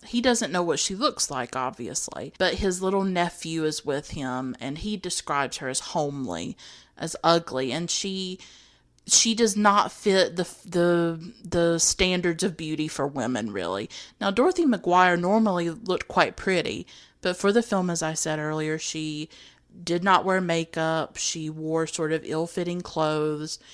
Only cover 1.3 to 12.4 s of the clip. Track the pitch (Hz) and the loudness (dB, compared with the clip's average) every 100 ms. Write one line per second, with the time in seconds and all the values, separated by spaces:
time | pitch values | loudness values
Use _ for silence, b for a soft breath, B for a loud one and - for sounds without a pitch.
1.3 | 135 120 131 127 - 110 - - - 139 | -4 -4 -4 -4 -6 -8 -6 -8 -8 -10
2.3 | - 180 175 196 185 185 196 196 175 170 | -2 0 2 0 0 0 2 2 2 0
3.3 | - 165 160 156 156 - 139 147 156 131 | -2 -6 -2 0 -2 -2 -4 -4 -6 -4
4.3 | 127 131 - 131 151 214 208 180 - - | -4 -4 -6 -8 -6 -4 -4 -4 -6 -2
5.3 | 143 131 - 135 131 - 170 147 143 123 | -2 -2 -4 -6 -6 -4 -2 -2 -2 -6
6.3 | 85 87 - B B B - 165 - 165 | -6 -8 -10 B B B -10 -8 0 4
7.3 | 170 165 131 131 143 170 - 196 190 185 | 4 2 -4 -2 -2 -4 -4 -4 -6 -6
8.3 | 185 B B B B B _ - - 226 | -10 B B B B B _ 2 4 4
9.3 | 220 226 196 208 202 208 - 208 190 180 | 4 2 4 6 6 2 0 2 4 4
10.3 | 170 175 - - 175 175 175 170 165 165 | 0 -6 -8 -4 2 4 4 2 -2 -10
11.3 | - 170 175 170 165 - - 185 180 175 | -16 -4 2 4 4 2 2 2 2 0
12.3 | 165 | 0